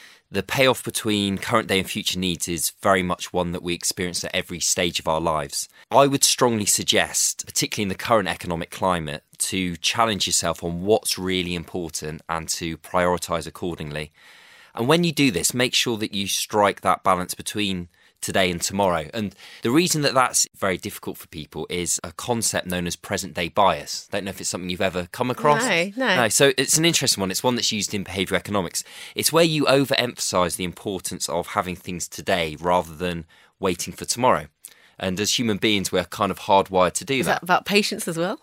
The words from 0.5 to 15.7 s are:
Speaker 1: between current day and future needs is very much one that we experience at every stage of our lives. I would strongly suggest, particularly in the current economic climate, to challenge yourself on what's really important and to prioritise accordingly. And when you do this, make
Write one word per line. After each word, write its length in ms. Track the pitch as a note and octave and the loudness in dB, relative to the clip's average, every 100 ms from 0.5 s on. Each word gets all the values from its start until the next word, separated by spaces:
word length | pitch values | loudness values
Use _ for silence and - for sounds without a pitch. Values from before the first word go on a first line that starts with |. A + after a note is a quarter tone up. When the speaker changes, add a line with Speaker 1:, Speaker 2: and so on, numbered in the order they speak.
| - C3 A#2+ | 2 4 2
Speaker 1:
between 540 | - - A2 G#2 G2+ F#2+ | -2 -4 0 2 2 0
current 300 | - A#2 - | 0 0 2
day 100 | G2 | 0
and 100 | F#2 | 0
future 300 | A2 - F2+ | -4 -4 -2
needs 300 | F#2 E2+ - | -2 -2 -4
is 240 | E2+ - - | -4 -4 -2
very 220 | G#2 F#2+ | 2 4
much 280 | F2+ F2 - | 2 -2 -4
one 200 | F#2 F2 | -2 -2
that 100 | F2 | -4
we 140 | F2 F2 | -4 -4
experience 480 | - - F2+ E2+ | -4 -4 -4 -6
at 100 | - | -4
every 260 | F#2 - F2 | -4 -4 -4
stage 400 | - - F2+ - | -2 0 0 0
of 80 | E2+ | 0
our 140 | D#2+ | 0
lives. 480 | E2 D#2 C#2+ - - _ - | 0 0 -2 -6 -8 _ 2
I 160 | A#2 C#3+ | 4 6
would 160 | C3+ | 4
strongly 420 | - - B2+ A2+ G2 | 2 4 2 2 0
suggest, 800 | - F#2 G#2 D#2+ - - - - | 0 2 2 2 0 -2 -4 -6
particularly 380 | - D3 - | -4 -2 -2
in 60 | G2+ | -4
the 140 | F#2 | -4
current 240 | - A2+ F#2 | 2 2 2
economic 440 | E2+ F2 E2+ E2 | -4 -4 -6 -6
climate, 520 | - F#2+ F2+ D2+ D2 - - | -2 0 0 -2 -8 -12 -6
to 400 | - G2 F#2 E2 | -4 -2 -2 -2
challenge 480 | - - A#2 F#2+ F2 | -2 0 0 0 0
yourself 380 | - F2 D#2+ | 0 0 -2
on 180 | F2 E2+ | -4 -4
what's 380 | F#2+ A2 - - | 2 2 2 -4
really 340 | F#2 F#2 F2 | -2 -2 -2
important 720 | F2 E2 F#2 E2 - D#2 D#2 - | -4 -6 -8 -8 -8 -8 -8 -6
and 220 | E2 D#2+ | -6 -4
to 260 | - E2+ D#2+ | -6 -6 -8
prioritise 680 | - F#2 F2+ F2 - E2+ D#2 | -4 2 2 2 -2 -6 -6
accordingly. 680 | - F#2 E2 D#2 D2+ D#2 _ - - - - - | -8 -8 -6 -8 -8 -10 _ -20 -20 -20 -20 -14
And 140 | - A#2+ | -4 2
when 160 | E3 | 4
you 80 | F3 | 4
do 180 | D3+ C#3 | 2 2
this, 240 | E2+ - | 2 0
make 220 | B2 B2 | 0 0